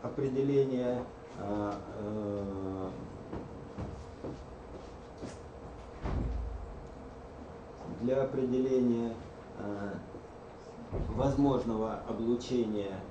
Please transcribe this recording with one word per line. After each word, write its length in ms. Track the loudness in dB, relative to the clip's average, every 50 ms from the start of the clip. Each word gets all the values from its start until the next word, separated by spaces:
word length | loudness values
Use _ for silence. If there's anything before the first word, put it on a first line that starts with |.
| -4
определения, 1000 | -4 0 2 0 2 4 4 4 6 8 6 6 6 4 2 2 2 2 0 -2 -4 -8 -14 -14 -12 -10 -6
а, 360 | -2 -2 0 2 2 0 0 -2 -6 -8 -6 -4
э, 880 | -4 -2 -2 0 0 0 0 0 -2 -2 -2 -2 -2 -2 -2 -2 -4 -4 -6 -6 -8 -10 -10 -10 -10 -6 -6 -6 -6 -8 -10 -10 -10 -10 -8 -6 -6 -6 -6 -8 -10 -12 -12 -8 -8 -8 -8 -8 -10 -12 -12 -12 -12 -12 -12 -12 -12 -12 -12 -12 -14 -14 -12 -10 -8 -8 -8 -10 -12 -12 -12 -12 -12 -12 -12 -12 -12 -12 -12 -4 -2 0 2 2 2 2 0 0 -2 -2 -4 -6 -8 -8 -10 -10 -10 -12 -12 -12 -12 -12 -12 -12 -12 -12 -12 -12 -12 -12 -12 -12 -12 -12 -12 -10 -8 -8 -6 0 2
для 180 | 4 4 4
определения, 920 | 4 4 2 2 2 4 4 4 6 6 6 8 8 8 6 6 4 2 0 -4 -8 -10 -12 -12 -12 -12 -8 -6
а, 360 | -4 -4 -2 -2 -2 -2 -4 -4 -6 -8 -10 -12 -12 -12 -14 -14 -14 -14 -14 -14 -14 -14 -12 -12 -10 -4 0 0 0 2
возможного 920 | 2 4 4 4 6 8 8 8 8 6 4 4 2 2 2 2 0 -2 -2 -2
облучения 920 | -2 0 4 4 4 4 4 2 4 4 4 4 2 0 0 -2 -2 -6 -8 -8